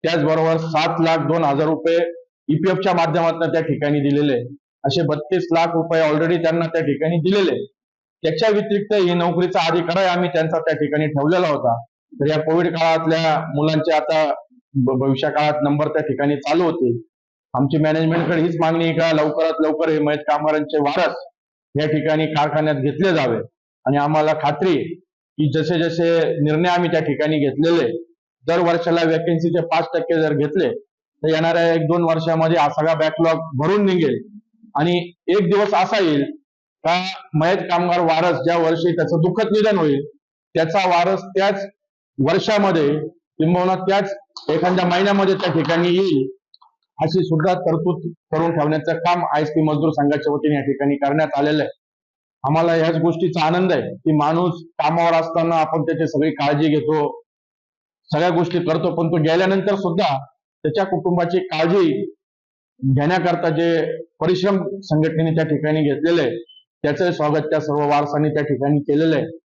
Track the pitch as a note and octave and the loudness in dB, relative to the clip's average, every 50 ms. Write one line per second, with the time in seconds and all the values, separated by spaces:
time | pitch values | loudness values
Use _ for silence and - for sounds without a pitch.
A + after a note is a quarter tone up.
0 | - D#3+ E3+ E3 D3 D#3 D#3+ D#3+ D#3+ D#3+ E3 D#3+ E3 D#3+ D#3+ D3+ D#3+ E3+ E3 E3 | 0 0 0 0 2 2 2 2 2 2 2 0 -2 -2 -2 0 0 0 0 0
1 | E3 E3 E3 D#3+ D3+ C#3+ D#3+ E3+ D#3+ C#3+ C#3 C#3 D#3 D#3 D#3+ D#3 - E3 E3 E3+ | 2 2 2 2 2 0 0 2 2 2 2 2 2 0 0 0 0 2 2 2
2 | E3+ E3+ - - - _ _ _ _ - D#3 D3+ D#3+ F#3+ F#3 F#3 F#3+ G3 F3+ F3 | 2 0 -4 -12 -18 _ _ _ _ -2 0 2 2 0 0 0 0 0 2 2
3 | E3 D#3+ D#3 F3 E3 E3 E3 E3 E3 D#3 E3+ E3 D#3+ D#3 C#3+ D3+ D3+ D3 D3 D3 | 0 0 0 0 0 0 0 0 -2 0 0 -2 0 -2 -2 -2 0 0 0 0
4 | C#3 C#3+ C#3+ D3 D3 D3 B2+ A#2+ B2 B2 - - _ _ _ _ - C#3+ C#3 E3+ | 2 2 2 2 2 2 0 -2 -4 -6 -14 -20 _ _ _ _ -4 -2 0 0
5 | E3 C#3+ D3+ D3 - - F#3 F3+ - - E3 E3 E3+ E3+ E3 E3 D#3+ E3 E3+ D#3+ | 0 -2 -2 -4 -4 -2 -2 -2 0 0 0 0 0 0 0 -2 -2 0 0 2
6 | D#3+ D3+ D3+ D3+ E3 E3 F3+ E3+ E3+ D#3+ D#3+ F3 E3 D#3+ - E3 D3+ C#3 C#3 C3+ | 2 2 2 0 0 0 0 0 0 0 0 0 -2 -2 -2 -2 -2 -2 -2 -2
7 | D3+ E3 F3 E3+ D3 F#3 G3 G3+ F#3+ D#3 B2 G#2 - - _ _ _ _ _ _ | -2 -2 0 0 0 0 0 2 2 0 -2 -4 -6 -12 _ _ _ _ _ _
8 | _ _ _ _ - A#3+ - - A3+ A3 G#3 G#3 G3+ - G3+ G3+ G3+ - G#3+ G#3 | _ _ _ _ -4 -4 -2 0 0 2 2 0 0 0 -2 -2 0 0 0 2
9 | F#3 F3 F3 F3 E3+ F3 E3 F3 F3+ F3 F3+ F#3+ D#3+ E3 E3 E3+ E3 E3 E3+ F#3+ | 2 2 2 0 0 0 0 0 -2 0 0 0 0 0 0 0 -2 0 0 0
10 | G3 F3+ F3+ F3+ F3+ E3+ - D#3+ D#3+ D#3+ E3+ D#3+ E3 E3 D#3 - D3+ C#3+ D3+ D3+ | 2 2 0 0 -2 0 0 -2 0 0 -2 -2 0 -2 -2 -2 -2 -2 -2 -2
11 | D#3 D3 C3+ C#3+ C#3 D#3 F3+ F3+ F3+ D#3+ D3 C3+ - B2 A#2 A#2+ - _ _ _ | -2 0 -2 0 0 2 2 2 2 0 -2 0 0 -2 -2 -2 -6 _ _ _
12 | _ _ - - C#3 D3+ D#3 D#3 D#3 D#3 D#3+ F3 F3 E3+ E3 E3 E3 E3 D#3+ D#3+ | _ _ -6 -2 -2 0 0 0 0 0 0 2 0 0 0 0 2 2 2 2
13 | E3 D#3+ D#3+ D#3+ E3 D#3+ D3+ C#3 - - - C#3+ D3+ D#3 D#3 D#3 D3+ E3 D#3 D3+ | 0 0 0 0 2 0 0 0 -2 -4 -4 -2 0 0 0 0 0 2 0 0
14 | D3+ - D#3+ D#3 D#3 C#3+ C3+ - - _ _ - _ _ - C3+ B2 C3 C3 B2+ | 0 0 0 0 2 0 -2 -6 -8 _ _ -20 _ _ -2 0 0 0 0 0
15 | C3+ C3+ C3+ C3+ D#3 D3+ D3 D3+ D3+ D3+ D3 D3 C#3+ C#3+ D3 C#3+ - - - D#3 | 0 0 0 0 -2 -2 0 0 0 0 0 0 0 0 0 0 0 0 -2 -2
16 | D3 D3+ B2+ - C#3+ C#3+ C#3+ C#3 - - D#3 E3 F3+ D#3+ D#3 - B2+ A#2+ A#2 A#2 | -2 -2 -4 -2 0 -2 -2 -2 -2 -2 0 2 2 0 0 0 -2 -2 -2 -4
17 | - _ _ _ _ _ _ _ _ _ - B2+ C#3+ C3+ D#3 D#3 D#3 D#3 D#3 D#3+ | -8 _ _ _ _ _ _ _ _ _ -2 -2 0 0 0 0 2 2 2 0
18 | D#3+ D#3+ E3 E3+ D#3+ - F3 E3 D#3+ F3 E3 D#3+ D#3+ D#3+ E3 E3 E3+ E3 D#3 E3 | 0 0 0 0 0 0 0 0 0 0 0 0 0 0 0 0 0 0 0 0
19 | E3 E3 D#3+ D3+ D3+ D3+ D3+ D3+ D#3+ E3 D#3 D#3 D#3+ D3+ D3+ D3+ E3+ D#3 D#3 D3+ | 0 2 2 2 0 0 0 0 0 0 0 0 0 0 0 0 0 0 0 0
20 | D3+ D3 D3+ D3 D3+ D3+ D3 D3+ D3+ D#3 D#3 D#3 D3 D3 - D3+ C#3+ C#3+ D3+ F#3 | 0 0 -2 -2 -2 -2 -2 0 0 0 0 0 -2 -2 0 0 0 0 0 0
21 | F3 - - - - - _ _ _ _ _ _ _ _ _ C#3 D3+ D3+ D3+ D3+ | -2 -2 -2 -6 -14 -16 _ _ _ _ _ _ _ _ _ -2 -2 0 0 0
22 | C3+ D#3 D#3 D#3 D#3+ D3+ - D3 D3 D3+ D3+ D#3 D#3 D3+ D3 C3+ C3 D3 C3 B2+ | 0 0 0 0 0 -2 0 -2 -2 0 0 0 0 0 -2 0 -2 -4 -2 0
23 | F#3+ F#3+ E3+ D#3 C3+ B2 A2+ G#2+ - - _ _ _ _ _ _ _ C3 C#3+ C#3+ | 0 0 2 0 0 0 -2 -4 -6 -10 _ _ _ _ _ _ _ -2 0 0
24 | C#3+ D3+ D#3 D#3 D3+ D#3 D#3 D#3 - - F3 - F#3+ F#3+ E3 C3 G#2 D#3+ - - | 0 0 0 2 2 0 0 0 -2 -2 -2 0 0 0 0 0 -2 -6 -10 -14
25 | _ _ _ _ _ _ _ - D#3 C#3+ B2 D#3+ D#3 D#3+ F3 D#3+ E3+ E3 E3 E3 | _ _ _ _ _ _ _ -2 -2 0 0 0 -2 0 -2 -2 -2 -2 0 0
26 | E3+ E3+ E3+ E3 D#3+ - D#3+ D3+ D3 D3+ D3+ D#3 F3 F3+ F3 F3 F3 E3 E3 D#3+ | 0 2 2 2 2 0 0 0 0 0 2 2 2 2 2 0 0 0 0 0
27 | D#3 D3+ C#3 - D3+ D3+ D#3 D3+ C#3+ C#3 A2 C3+ D#3 E3 E3+ E3 C3+ A2+ - - | 0 -2 -2 -2 0 0 0 0 0 0 0 0 2 2 2 2 2 0 -2 -6
28 | - _ _ _ _ _ _ _ _ D#3+ E3+ F3 F3 E3+ E3+ E3 E3+ F3 E3+ E3+ | -10 _ _ _ _ _ _ _ _ -2 0 2 2 2 0 0 0 0 0 2
29 | E3 D#3+ D#3+ D#3+ E3 E3+ E3+ D#3+ E3 E3+ E3+ F3 D#3+ - D#3+ E3 E3+ - - E3 | 2 2 0 0 0 0 0 0 0 0 0 0 0 0 0 -2 0 0 -2 -2
30 | E3 E3+ E3 E3 D#3 D#3 D3 C#3 D3 D3 D3 C3 C3+ B2 A2 A#2 - _ _ _ | 0 2 2 2 2 0 0 0 -2 0 0 0 0 0 -2 -6 -10 _ _ _
31 | _ _ _ _ D3+ D#3 D#3+ D#3 E3 E3 E3 E3+ E3+ E3+ E3 E3 D#3 D3 E3+ F3 | _ _ _ _ -2 0 0 2 2 2 2 2 2 2 2 2 0 0 0 0
32 | E3+ E3 D#3+ D#3+ D#3+ E3 D#3+ D#3+ D#3+ D#3+ E3 E3 F3+ F#3 - - D3+ D#3+ E3 D3+ | 2 0 0 0 0 0 0 2 2 2 4 2 2 2 2 0 0 0 2 2
33 | D#3+ D#3 D#3 D#3+ E3 E3 D#3+ D3+ - - C3 B2+ D3 E3+ G3+ G#3 G3+ F#3+ F#3 F3 | 0 -2 0 2 2 2 2 0 -4 -6 -4 -2 0 0 2 2 2 2 2 2
34 | D#3+ C3+ - - - - - - _ _ _ _ - - _ C#3 D#3 F3 F3 F3 | 2 0 0 -2 -6 -12 -20 -20 _ _ _ _ -20 -8 _ -2 0 0 0 0
35 | E3+ F3 - _ _ - F3 G#3 F#3+ E3+ G3+ G3+ G#3 G3+ G#3 F3 F#3 F#3 A3 G#3 | -2 -6 -14 _ _ 0 2 2 2 2 2 2 2 2 2 0 0 0 0 0
36 | F#3+ D#3+ D3+ C#3 C#3 - - - _ _ _ _ _ _ _ _ - E3 F3 F3+ | 2 2 2 0 -2 -2 -6 -14 _ _ _ _ _ _ _ _ -2 0 0 0
37 | F#3 F#3+ F#3 - - - - D3+ D#3 G#3+ G#3+ - - - F3 E3+ F3+ F3 F3 F3 | -2 -6 -10 -12 -14 -4 -2 0 2 2 0 0 0 -2 -2 0 0 0 0 2
38 | F3 D#3+ D#3+ D#3+ E3+ F3 E3 - E3+ E3+ E3+ E3+ E3 D#3+ E3+ D#3+ E3 F3+ E3 E3+ | 2 2 2 2 2 0 0 0 0 0 2 2 2 2 0 0 0 0 0 0
39 | D#3 C#3+ E3+ D#3+ D#3+ F3+ F3+ A3 A3 G#3 G3+ G#3+ G#3 A3 G#3 F3+ D#3+ D3 C#3 C#3 | 0 0 0 0 2 0 0 0 0 0 2 2 2 2 2 2 2 2 0 0
40 | C#3+ - - _ _ _ _ _ _ _ _ D#3+ D#3+ D#3+ E3+ G3+ F#3+ F3+ F3 E3+ | -2 -8 -14 _ _ _ _ _ _ _ _ -2 -2 2 0 0 2 2 2 2
41 | - F#3+ F#3+ F#3 F#3+ - - G3 F#3+ G3+ G#3 G3 - - _ _ _ _ _ _ | 2 2 0 -2 -4 -4 -2 0 0 2 0 -2 -8 -12 _ _ _ _ _ _
42 | _ _ _ - C3 D3 E3+ F#3+ F#3 A#3 G#3+ G#3 G3 G3 F3 E3 D3 C#3+ D3 D#3 | _ _ _ -2 0 2 2 0 0 2 0 2 2 2 2 2 2 2 0 -2
43 | D3+ - _ _ _ _ _ - D#3 E3 F3 F3+ F3+ F#3 F#3+ F#3 F#3 F#3+ G3 G3+ | -6 -8 _ _ _ _ _ -2 0 2 2 2 2 0 0 -2 0 0 0 0
44 | G3 G3 - - _ _ _ - - - D3+ F3 E3+ F3+ F#3 F#3 F3+ F3+ F3 F3+ | 0 -2 -8 -10 _ _ _ -10 -6 -4 -2 0 0 0 0 2 2 2 2 2
45 | G3 G3+ G3 G3 G3 F#3+ F#3+ F#3+ G3 F3 D#3 E3 C#3+ - E3+ E3 E3+ F3+ F3 F#3 | 2 2 2 2 2 2 0 0 -2 -2 0 0 0 0 0 0 2 2 2 2
46 | G3 F#3+ D#3 C3+ C3+ - - _ _ _ _ _ - _ _ _ _ _ _ - | 2 2 2 0 0 -2 -8 _ _ _ _ _ -20 _ _ _ _ _ _ -4
47 | D3+ D#3+ E3 F#3 E3 - D#3+ D#3 D3+ F#3+ F#3 F3+ C3+ E3 E3 E3 E3 F3+ E3 C3+ | -4 0 0 0 0 0 0 0 2 0 0 0 0 -2 -2 0 0 -2 -4 -4
48 | - E3 - _ _ _ - D#3 E3 E3+ E3+ D#3 D3 D3+ D#3 D#3 C#3 E3 D#3+ - | -6 -12 -12 _ _ _ -2 -2 0 0 0 0 0 0 0 -2 -2 -4 -4 -2
49 | - F3 F3 F3 E3+ - D3 D3+ D#3 D3+ - D#3+ D#3 D3+ D3+ C#3+ D#3 D#3+ D3+ D3+ | 0 0 0 0 0 -2 0 -2 -2 0 0 0 0 0 0 0 0 -2 0 0
50 | C#3+ C#3+ D3+ C#3+ D3 D#3 C#3+ D3 D3+ D3+ D3 C#3+ C3+ C#3 C3+ C#3 C#3+ C#3+ C#3+ C#3 | 0 0 0 0 -2 -2 -2 0 0 0 0 0 0 -2 -2 0 0 -2 0 0
51 | C#3+ C#3 C#3+ D#3 D#3 D3+ C#3+ C#3 D3 D3+ D#3 D3+ C#3 - - _ _ _ _ _ | -2 -2 0 0 0 0 0 -2 0 0 0 0 -2 -4 -8 _ _ _ _ _
52 | _ _ _ _ _ _ _ _ - C#3 D#3 D#3+ E3 E3+ E3 E3 D#3+ E3 D#3+ D#3+ | _ _ _ _ _ _ _ _ -4 -2 0 2 2 2 2 2 2 0 0 0
53 | D3 E3+ E3 E3+ F#3 E3 - F3 D#3 D#3+ E3+ F3+ F#3+ F#3 D#3+ C3 A2 G2 - - | 0 0 0 0 -2 -2 0 0 0 0 2 0 2 0 0 0 -2 -6 -10 -4
54 | _ D#3+ D3+ D3+ C#3+ D3+ D#3+ E3 F3+ F3 E3 - - - _ - D3 D3+ E3 E3+ | _ 0 2 2 2 2 2 0 0 0 -2 -6 -12 -14 _ -2 -2 0 0 2
55 | E3+ E3+ E3 E3 E3 E3 E3 E3+ E3 E3+ E3+ D#3+ D#3 D3+ D#3+ E3 D3 D#3+ D#3+ C#3+ | 2 2 2 2 0 0 -2 -2 0 0 0 0 0 0 -2 -2 -2 -2 -2 -2
56 | E3 D3+ D#3+ C#3 D3+ E3 - - C#3+ C#3+ D3 C#3+ D#3+ D#3 D3 D3+ B2+ D3 D#3 D3+ | -4 -2 0 0 0 0 0 -2 -2 0 0 2 2 2 2 0 0 0 0 0
57 | D3 - - - _ _ _ _ _ _ _ _ _ _ _ _ _ _ _ _ | -2 -2 -6 -12 _ _ _ _ _ _ _ _ _ _ _ _ _ _ _ _
58 | _ _ D#3 D3+ E3+ F3+ E3 E3+ E3+ - - F3 F3 D3+ D#3+ D#3+ - F3 D#3 E3 | _ _ -2 0 2 2 2 0 0 0 -2 -2 -2 0 -2 0 -2 -2 -2 -2
59 | E3+ D#3+ E3+ E3 D3+ D#3+ D#3+ F3 F#3+ F#3+ G3 G3 F3+ G3+ G3 G3 F#3+ F3+ E3 F#3 | -2 0 0 0 2 2 2 2 2 2 0 0 0 0 -2 0 -2 -2 0 0
60 | G3 D3+ C#3 C3+ - - _ _ _ _ _ _ - D3+ D3 G3+ F#3+ F#3+ F#3 D#3+ | 0 0 -2 -4 -6 -12 _ _ _ _ _ _ -6 -2 0 0 -2 0 -2 -2
61 | - F#3 F3+ F3 E3+ E3+ F3+ F#3 F#3 - D#3 D#3+ E3 E3+ F#3 G3+ F3+ D#3 C3+ G#2 | 0 0 0 0 0 0 0 -2 -2 -2 -2 -2 0 2 4 4 2 2 0 -2
62 | - - - _ _ _ _ _ _ _ _ _ _ _ _ _ C3+ C3+ C3 C#3 | -4 -8 -12 _ _ _ _ _ _ _ _ _ _ _ _ _ 0 0 2 2
63 | C#3+ D#3+ F#3 F#3 E3 F3+ E3+ - F3 E3 D#3 D#3+ E3+ E3+ E3 D#3+ D3+ - - - | 2 2 0 0 0 0 0 0 0 -2 0 0 0 2 2 0 0 -2 -6 -10
64 | - _ _ _ D#3 E3+ F3+ F3+ F3+ G3+ G3 F#3+ G3 G3 G3+ G3 - - D#3 D#3 | -12 _ _ _ -2 0 0 2 2 0 0 0 -2 -4 -8 -10 -4 -2 0 2
65 | D#3 D#3+ D#3+ D#3+ D#3+ D#3+ D#3+ D#3+ D#3 D#3 D3+ C#3 D3+ D3+ D#3 D#3 D3+ D3 C3+ D3+ | 2 0 0 0 0 0 0 0 0 0 -2 -2 0 0 0 0 2 0 0 0
66 | D3+ E3+ E3+ E3 C#3+ A#2+ A2+ A#2 A#2 _ - - _ _ _ _ - D3 C#3+ - | 0 0 2 2 0 -2 -4 -6 -12 _ -20 -20 _ _ _ _ -4 -4 -2 0
67 | F#3 F3 E3 - D3+ D3+ D3+ D#3 D3+ D#3 D#3 D3+ D3+ D3+ C#3+ D3 D3 C#3+ D3 C#3+ | -2 -2 0 0 0 0 0 0 0 -2 -2 -2 -2 -2 -2 0 0 2 2 0
68 | D3 C#3+ D3+ D3 D3+ D3+ D3+ D3+ D3 D3+ C#3+ B2 C#3 C#3+ D3+ D3 D3 D#3+ C#3+ D3 | 0 0 -2 0 0 0 0 -2 -2 -2 -2 -2 0 0 0 0 0 0 0 2
69 | E3 D#3+ D#3 C3+ A2+ - - - _ _ | 2 2 0 0 -2 -4 -10 -16 _ _